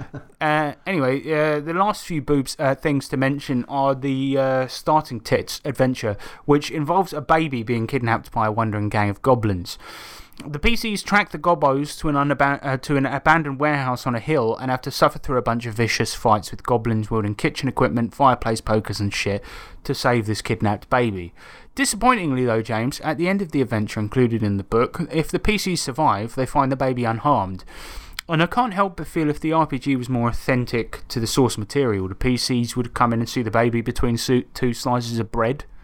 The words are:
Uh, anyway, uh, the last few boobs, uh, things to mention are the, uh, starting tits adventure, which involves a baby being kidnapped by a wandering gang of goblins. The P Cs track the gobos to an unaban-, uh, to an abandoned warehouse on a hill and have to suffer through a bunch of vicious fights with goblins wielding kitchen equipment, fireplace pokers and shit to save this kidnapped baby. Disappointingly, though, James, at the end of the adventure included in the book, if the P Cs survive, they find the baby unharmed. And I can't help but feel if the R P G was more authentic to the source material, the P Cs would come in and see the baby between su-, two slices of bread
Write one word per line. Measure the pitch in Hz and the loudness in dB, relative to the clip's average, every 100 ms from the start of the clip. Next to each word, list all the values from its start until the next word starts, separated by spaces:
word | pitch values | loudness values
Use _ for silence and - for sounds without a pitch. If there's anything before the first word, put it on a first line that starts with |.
| - 135 - - | -14 -16 -16 -4
Uh, | 156 151 151 - - | 0 2 0 -4 -4
anyway, | 185 131 135 151 | 0 0 0 0
uh, | 156 156 151 | 0 2 0
the | 147 | 0
last | 170 202 - - | 0 0 0 -4
few | 160 | -4
boobs, | 131 147 127 - | 2 2 0 0
uh, | 139 135 | 0 0
things | 160 143 - | 0 0 0
to | 135 | 0
mention | 135 139 - 127 117 | 0 0 -2 -2 -2
are | 139 135 131 | 0 0 0
the, | 139 135 135 135 | -2 -2 0 2
uh, | 135 131 127 | 2 0 -2
starting | - - 156 - 117 | -4 2 2 2 -6
tits | - 117 - - - | 0 0 0 -8 -4
adventure, | - 131 131 113 101 - - | 0 2 2 -2 -4 -8 -4
which | - 143 147 | 2 2 2
involves | 160 147 180 175 | -4 0 2 0
a | 147 | -2
baby | 131 123 139 131 | 0 2 2 -2
being | 113 117 113 | -2 -2 0
kidnapped | 135 120 113 - | -2 0 0 -2
by | 113 107 | -2 0
a | |
wandering | 107 113 104 104 | 0 0 0 0
gang | 107 104 | 2 0
of | 101 | 2
goblins. | 135 123 107 90 87 - - - - - - - - | 2 4 2 -2 -4 -12 -16 -18 -18 -20 -20 -16 -10
The | 147 | 0
P | 226 226 | 2 2
Cs | 226 202 | 0 -4
track | - 202 180 | 0 0 0
the | 156 | 0
gobos | 175 170 147 135 147 - | 0 4 4 2 -2 -4
to | 156 | 0
an | 143 | 2
unaban-, | 143 135 139 139 | 2 2 2 0
uh, | 139 131 | -2 -4
to | - 143 | 0 0
an | 135 | 0
abandoned | 135 160 165 147 135 | 2 4 4 2 -2
warehouse | 151 143 131 123 139 | 0 0 0 -2 -2
on | |
a | 120 | -2
hill | 143 156 113 - | 0 2 2 0
and | 127 | -2
have | 131 | -4
to | 139 | -4
suffer | - 151 - | 2 2 2
through | - 127 | -2 0
a | |
bunch | 117 117 120 | 0 -2 -2
of | |
vicious | 107 113 - 113 | 0 2 2 -2
fights | - 120 107 - | 0 2 2 0
with | 110 | -6
goblins | - 120 113 110 104 | 0 0 2 0 0
wielding | 113 104 | -2 -2
kitchen | 107 156 - 135 | -2 -2 -2 -4
equipment, | - 127 120 113 | 0 2 2 -2
fireplace | - 139 120 117 113 | 2 2 4 0 -2
pokers | - 110 - 101 | 0 0 0 -2
and | 101 | -4
shit | - 101 101 - - - - - | -2 -4 -4 -8 -16 -18 -10 -6
to | 135 | -2
save | 131 120 104 | 2 2 0
this | 107 | -2
kidnapped | - 110 107 104 - | -2 0 0 -2 0
baby. | 127 120 95 87 - - - - - | 2 2 -2 -8 -14 -20 -20 -10 -2
Disappointingly, | 269 202 226 247 165 127 123 | -2 2 2 4 2 0 2
though, | 113 | 2
James, | 113 110 120 - | 0 -2 -2 -4
at | - 151 | -4 -2
the | 175 | 0
end | 196 | 0
of | 180 | 0
the | 147 | 0
adventure | 120 110 104 - | 0 0 -2 -4
included | 104 131 123 113 | -2 2 2 2
in | 107 98 | 0 -2
the | |
book, | - 113 120 - 151 | 0 2 2 -2 -4
if | 151 147 | -2 -2
the | 180 | 0
P | - 208 | 2 2
Cs | 190 170 | 0 -2
survive, | - 127 147 101 117 - | -4 0 0 0 -2 -2
they | 127 | 0
find | 143 135 | 2 2
the | 135 | 2
baby | 135 123 | 0 0
unharmed. | 117 113 147 127 95 92 - - - - - - - | 0 0 2 2 0 -6 -12 -16 -14 -14 -14 -14 -2
And | 160 | 0
I | 170 | 2
can't | - 247 | 2 0
help | 185 196 175 | 0 -2 -2
but | 156 | -6
feel | 170 151 | 0 0
if | 147 | 0
the | 156 | 0
R | 160 165 | 2 2
P | 131 | -2
G | 143 131 | 0 -2
was | 123 | 0
more | 123 117 | 0 0
authentic | - - 127 120 120 110 - - | 0 0 0 0 -2 -4 -8 -8
to | 123 | -4
the | 113 | 0
source | - 123 - | 4 4 2
material, | 104 143 131 101 92 | -2 0 0 0 -2
the | 92 | -2
P | 127 123 | 0 0
Cs | - 123 120 - | 0 0 0 -2
would | - | -2
come | - 120 | 0 2
in | 117 | 2
and | 117 | -2
see | - | -2
the | 110 | 0
baby | 113 120 117 | 2 4 2
between | 113 - 120 117 | -2 0 0 0
su-, | - 127 - | 2 2 0
two | - 123 | -2 -2
slices | 117 131 123 117 117 | 0 0 -2 0 -4
of | 110 | -2
bread | 117 113 143 - - | 0 0 -2 -8 -18